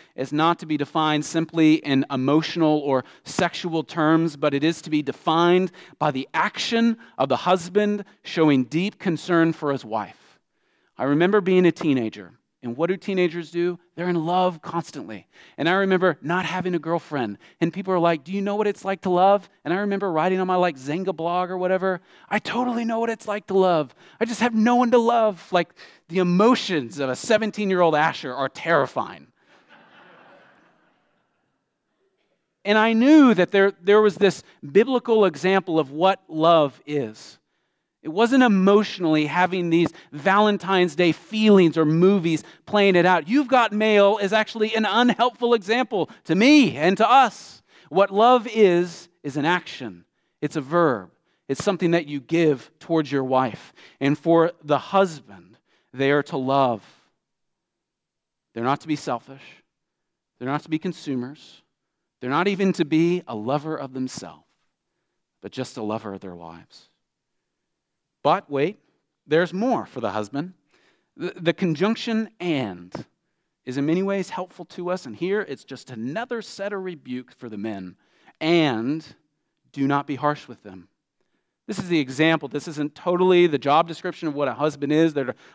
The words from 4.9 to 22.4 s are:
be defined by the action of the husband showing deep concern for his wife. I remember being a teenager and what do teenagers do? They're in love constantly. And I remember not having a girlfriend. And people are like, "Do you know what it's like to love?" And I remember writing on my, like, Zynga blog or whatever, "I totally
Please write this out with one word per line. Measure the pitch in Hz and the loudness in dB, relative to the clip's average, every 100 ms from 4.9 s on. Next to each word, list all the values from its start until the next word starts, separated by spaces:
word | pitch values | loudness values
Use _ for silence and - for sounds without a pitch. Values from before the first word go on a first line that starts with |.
be | 151 | -4
defined | 139 - - 160 175 180 185 - - - | -4 -6 -2 2 4 4 2 -6 -20 -6
by | 151 | -4
the | 131 - | -4 -4
action | 160 196 - - 233 233 226 - - | -4 -4 -4 -4 0 0 -2 -8 -4
of | 139 | -2
the | 123 | 0
husband | 180 185 170 202 208 208 - _ | 0 0 0 -2 0 -4 -10 _
showing | - 175 156 135 | -8 0 2 2
deep | 123 160 196 - | 0 -2 -4 -4
concern | 180 160 - 170 165 | -4 -4 0 2 2
for | 156 147 | 0 -4
his | 139 | -6
wife. | 110 110 101 - _ _ _ _ _ _ _ - | -6 -8 -8 -14 _ _ _ _ _ _ _ -6
I | |
remember | 131 147 180 208 | 0 2 2 2
being | 185 185 180 | 2 4 4
a | |
teenager | - 160 131 110 107 90 - _ _ | 2 -2 -2 -4 -10 -18 -20 _ _
and | 123 120 | -12 -4
what | 170 | -4
do | 190 | -4
teenagers | - 190 180 170 156 | -4 -2 -2 -4 -8
do? | 170 175 175 _ - | -6 -4 -6 _ -8
They're | 180 | -4
in | 175 | -2
love | 160 180 180 165 | -2 0 0 -2
constantly. | - 170 - 143 95 104 - - - - | -8 -8 -8 -12 -14 -14 -18 -20 -18 -4
And | 151 | -2
I | |
remember | 190 196 185 185 147 | 0 0 2 0 -2
not | 147 180 | -4 -4
having | 165 185 180 175 | -4 -6 -4 -6
a | |
girlfriend. | 160 170 - 147 110 101 - _ | -4 -6 -6 -6 -6 -8 -18 _
And | 170 | -6
people | 185 190 | -4 -4
are | 185 | 0
like, | 170 165 | 0 0
"Do | 135 | -6
you | 196 | -6
know | 196 | -4
what | 208 208 | -4 -4
it's | 202 | -4
like | 196 196 | -8 -6
to | 190 | -2
love?" | 175 190 202 185 _ | 2 4 4 0 _
And | 143 | -6
I | 185 | -4
remember | 208 196 202 | -2 -4 -2
writing | 156 180 190 | -2 0 -2
on | 185 | 0
my, | |
like, | 180 180 139 | 0 0 -2
Zynga | 135 165 190 | -6 -6 -4
blog | 160 165 175 180 | -4 -4 -4 -4
or | 185 | -4
whatever, | 185 190 190 180 - _ - | -2 -2 -2 -4 -10 _ -8
"I | |
totally | 208 | -6